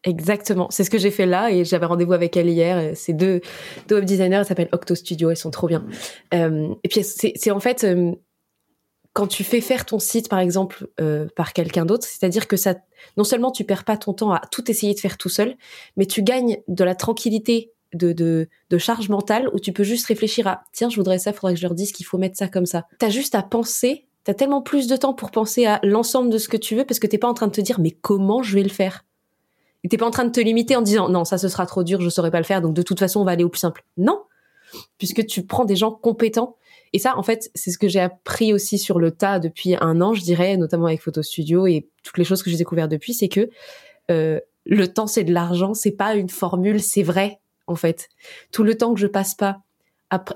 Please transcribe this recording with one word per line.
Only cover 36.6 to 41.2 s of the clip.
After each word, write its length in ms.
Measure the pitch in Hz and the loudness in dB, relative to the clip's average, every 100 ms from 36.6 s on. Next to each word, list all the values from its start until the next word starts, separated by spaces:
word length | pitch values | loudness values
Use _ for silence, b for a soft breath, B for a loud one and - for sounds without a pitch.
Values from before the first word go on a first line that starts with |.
| b b b | b b b
Et 60 | - | 0
ça, 180 | 196 196 | 0 0
en 60 | |
fait, 280 | 196 226 - | -2 -2 -4
c'est 160 | - - | -8 -6
ce 80 | 175 | 0
que 80 | 202 | 2
j'ai 120 | 185 | 2
appris 520 | 180 180 - - 220 | 0 -4 -10 0 2
aussi 260 | 208 202 202 | 2 0 -4
sur 200 | - 175 | 0 2
le 140 | 165 | 2
tas 260 | 160 196 196 | 2 0 0
depuis 380 | 165 - 180 175 | -2 -4 0 2
un 200 | 165 160 | 2 2
an, 120 | 190 | 2
je 80 | 220 | 2
dirais, 340 | 175 170 180 190 | 0 2 2 2
notamment 300 | 160 170 165 | 0 0 0
avec 160 | 160 | 0
Photo 200 | - 156 | -4 -6